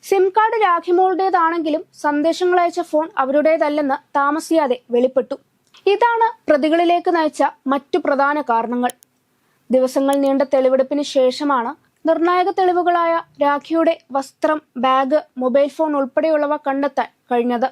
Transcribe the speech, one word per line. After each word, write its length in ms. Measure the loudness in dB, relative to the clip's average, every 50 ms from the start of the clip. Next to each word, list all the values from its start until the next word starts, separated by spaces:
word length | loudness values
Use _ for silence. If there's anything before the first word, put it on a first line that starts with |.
| _
സിം 220 | 0 2 2 2 2 2
കാർഡ് 220 | 2 0 2 2 0 2
രാഖിമോളുടേതാണെങ്കിലും 1200 | 2 2 0 0 0 2 2 2 2 2 0 -2 0 2 2 2 2 0 -2 -2 -2 -2 -4 -6 _ _ -6 -4
സന്ദേശങ്ങൾ 540 | -2 -2 0 0 0 0 0 0 2 2 2
അയച്ച 200 | 2 0 -2 -4 -8 -2
ഫോൺ 180 | -2 -2 -2 -2 -4 -4
അവരുടേതല്ലെന്ന് 760 | -2 0 0 2 2 2 2 2 0 -2 -2 -2 -2 -2 -4 -4 _ _ _ 0
താമസിയാതെ 600 | 0 0 -2 -2 -4 0 0 0 0 0 -2 -6 _ _ -2
വെളിപ്പെട്ടു. 420 | 0 0 2 0 0 -2 -2 -8 -14 _ _ _ _ _ _ _ -4 _ 0 2
ഇതാണ് 340 | 2 2 2 2 2 0 0 -2 _ _ 0
പ്രതികളിലേക്ക് 640 | 0 2 2 0 0 2 2 2 0 0 0 0 0
നയിച്ച 280 | 0 0 -2 -2 -2 -2 -2 -2 _ _ -4 -4
മറ്റു 240 | -4 -4 _ -6 -4 -2
പ്രധാന 320 | -2 0 0 0 0 0 -4 -2 -2
കാരണങ്ങൾ. 420 | -2 -2 -2 -2 -4 -4 -4 -4 -6 _ -20 _ _ _ _ _ _ _ _ _ _ _ _ _
ദിവസങ്ങൾ 460 | 0 2 2 2 0 0 0 0 0 0 0
നീണ്ട 180 | 0 0 0 0 0 0
തെളിവെടുപ്പിന് 520 | 2 2 2 2 2 0 0 -2 -4 -4 -2 0
ശേഷമാണ് 580 | 2 2 2 0 -2 -2 -2 0 0 -2 -4 -8 _ _ _ _ _ _
നിർണായക 440 | 0 0 2 2 0 2 2 0 0 0 0
തെളിവുകളായ 540 | 0 2 2 0 0 0 0 0 0 0 -2 -2 -4 _ _ -2
രാഖിയുടെ 520 | 0 0 0 -2 -4 -2 0 0 2 2 0 -2 _ _
വസ്ത്രം, 480 | -6 -6 -6 -6 _ _ -2 -2 -2 -2 _ _ _ -4 0
ബാഗ്, 340 | 0 2 2 2 2 0 -2 -2 _ _ -4
മൊബൈൽ 280 | -4 0 2 2 0 0 0
ഫോൺ 160 | -4 -2 -2 0 -2
ഉൾപ്പെടെയുള്ളവ 540 | -4 -2 _ -2 0 0 0 0 0 -2 -4 -4 _ -4
കണ്ടെത്താൻ 420 | -4 -2 -4 -4 -2 -4 -6 -6 _ _ _ _
കഴിഞ്ഞത്. 380 | -2 -2 0 0 -2 -2 -2 -4